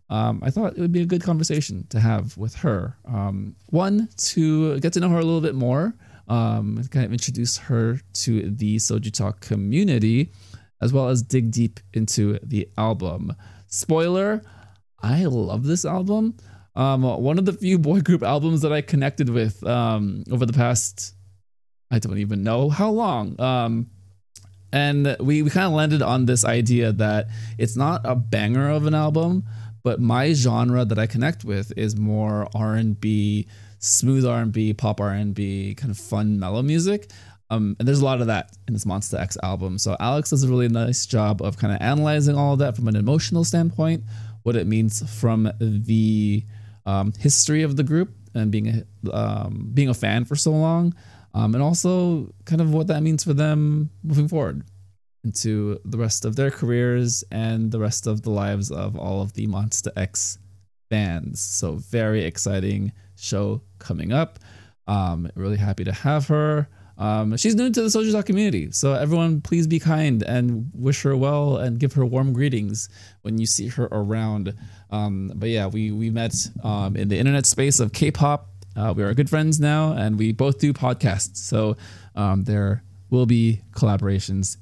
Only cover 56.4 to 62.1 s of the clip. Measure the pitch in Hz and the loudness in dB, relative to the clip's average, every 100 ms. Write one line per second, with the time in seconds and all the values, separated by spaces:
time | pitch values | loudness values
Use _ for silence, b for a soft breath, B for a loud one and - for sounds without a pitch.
56.4 | 139 - 120 120 123 123 120 120 - 110 | -2 0 0 2 2 2 0 -2 -6 -4
57.4 | 113 113 113 110 107 - 113 107 110 104 | -2 0 0 0 -2 -2 -2 -2 -2 -2
58.4 | 101 101 101 71 98 - 92 95 98 101 | 0 -2 -4 -4 -6 -4 -4 -4 -4 -4
59.4 | 107 98 107 - - - 92 - - - | -4 -2 -2 -4 -4 -4 -4 -4 -6 -8
60.4 | - - _ _ _ 107 98 85 - - | -16 -20 _ _ _ -2 0 -2 -6 -8
61.4 | - - 87 80 - 117 110 | -6 -4 -4 -6 -4 -2 0